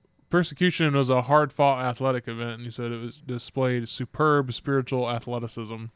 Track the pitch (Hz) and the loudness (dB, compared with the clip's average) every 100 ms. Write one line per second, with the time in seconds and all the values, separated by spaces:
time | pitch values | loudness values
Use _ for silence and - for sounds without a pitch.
0 | _ _ - 170 170 139 180 - 160 139 | _ _ 0 2 2 2 0 4 2 4
1 | 127 127 120 147 143 - 139 131 127 120 | 4 2 4 4 4 2 2 4 0 0
2 | 131 123 120 113 117 113 120 117 120 117 | 0 0 -4 -6 -6 -6 -10 -8 -6 -6
3 | 117 - - 123 - - 127 123 117 - | -8 -12 -8 -8 -6 -2 0 0 -4 -8
4 | 127 - 151 147 131 117 - 139 127 127 | -8 0 2 4 0 -6 -2 -2 0 -2
5 | 120 117 120 120 117 - 110 113 113 | -2 -4 -4 -6 -6 -8 -10 -10 -12